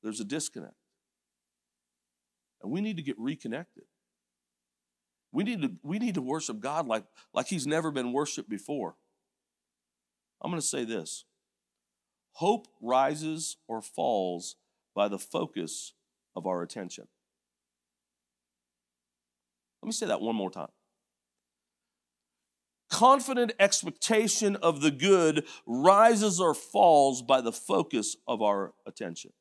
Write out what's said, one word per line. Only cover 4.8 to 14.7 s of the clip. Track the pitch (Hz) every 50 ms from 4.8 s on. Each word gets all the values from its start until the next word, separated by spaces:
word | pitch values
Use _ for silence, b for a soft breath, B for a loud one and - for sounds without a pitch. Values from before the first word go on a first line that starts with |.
| _ _ _ _ _ _ _ _ _ _
We | - 127 196
need | 214 247 202 147
to, | 127 92 82 _
we | 143 170 214
need | 240 240 185
to | 156 127
worship | 127 139 160 151 - 117 107
God | 101 135 147 160 160 123
like, | 113 110 101 _ b b b b b
like | - 131
He's | - 196 170 131 143
never | 151 160 160 160 147
been | 135 123 123 123
worshiped | 139 147 143 - - - -
before. | 107 98 - - 147 143 107 85 - _ _ _ _ _ _ _ _ _ _ _ _ _ _ _ _ _ _ _ _ _ _ _ _ _ _ _ _ _ -
I'm | 160
gonna | 180 165
say | 143 - - 135 123
this. | 110 113 101 82 - - - - _ _ _ _ _ _ _ _ _ _ _ _ _ _ _ _ _ _ _ _ _ _
Hope | - 165 185 226 240 - - _ _
rises | - 117 123 131 135 139 156 151 156 160 156 160 160 - - _ _ -
or | 113 113 104
falls | - - - 165 135 117 101 95 92 90 87 87 - - _ _ _